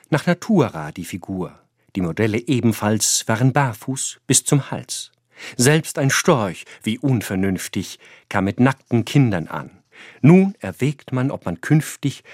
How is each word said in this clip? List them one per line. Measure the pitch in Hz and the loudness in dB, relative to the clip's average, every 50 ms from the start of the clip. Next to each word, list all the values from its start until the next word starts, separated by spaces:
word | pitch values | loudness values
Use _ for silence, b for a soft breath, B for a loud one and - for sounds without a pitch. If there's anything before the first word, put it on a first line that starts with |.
| b b | b b
nach | 160 143 - | -2 -2 0
Natura | 180 175 - - - 220 175 127 98 - - 76 - - | 0 -2 -2 0 0 2 2 2 2 -2 -8 -10 -10 -10
die | - 87 | -12 -10
Figur. | - - 92 - - 98 92 85 76 - _ _ _ _ _ _ _ _ | -10 -10 -12 -10 -8 -8 -8 -8 -8 -10 _ _ _ _ _ _ _ _
Die | 98 | -4
Modelle | 92 82 80 - 110 110 104 120 | -4 -2 -2 0 0 0 0 -2
ebenfalls | - - 139 120 117 117 107 - 107 107 110 104 - - - - - | -2 0 0 2 2 0 0 0 0 0 0 0 0 0 -2 -2 0
waren | - 113 110 127 135 123 | -2 0 2 2 2 2
barfuß | 147 143 127 104 - - - 131 139 - - - - _ - | 2 0 0 -4 -8 -8 -10 -8 -8 -8 -10 -10 -14 _ 0
bis | 135 - - | 0 0 2
zum | - 151 143 131 - | 2 0 0 0 -4
Hals. | - - 127 - - - - - _ _ _ B B B B B B | -10 -12 -10 -12 -12 -12 -12 -16 _ _ _ B B B B B B
Selbst | B 123 123 151 160 147 - - 160 | B 4 4 4 2 0 -4 -4 -2
ein | 143 135 | 0 0
Storch, | - - - 180 165 123 104 92 80 - - B B B - | 0 2 2 2 2 2 2 -2 -6 -8 -14 B B B -6
wie | 110 110 - | -6 -6 -2
unvernünftig, | - 139 131 110 - - 101 95 95 98 95 - - - - 104 90 - - b b b b b b b | -2 0 0 0 -2 -2 -2 -2 0 0 -2 -4 -6 -6 -6 -6 -6 -6 -12 b b b b b b b
kam | - 101 95 | 0 0 0
mit | 101 101 - | 0 2 2
nackten | 123 131 - - _ _ 123 117 110 | 2 2 2 -2 _ _ -2 -2 0
Kindern | - - 147 135 120 98 85 80 - | 2 4 4 4 4 2 -2 -4 -6
an. | 80 78 67 - - _ _ _ B B B B B B - | -10 -10 -10 -12 -18 _ _ _ B B B B B B 6
Nun | 139 175 190 190 196 196 - | 8 8 8 6 4 -2 -6
erwägt | - 95 90 - - 147 147 - _ - 127 | -10 -10 -6 -4 -4 -4 -4 -6 _ -8 -4
man, | 127 127 139 - | -4 -2 -4 -4
ob | - - | -6 -6
man | 92 85 - | -8 -8 -6
künftig | - - 147 156 143 - - - - 139 - - B B | 0 2 2 2 2 0 -8 -6 -6 -6 -6 -6 B B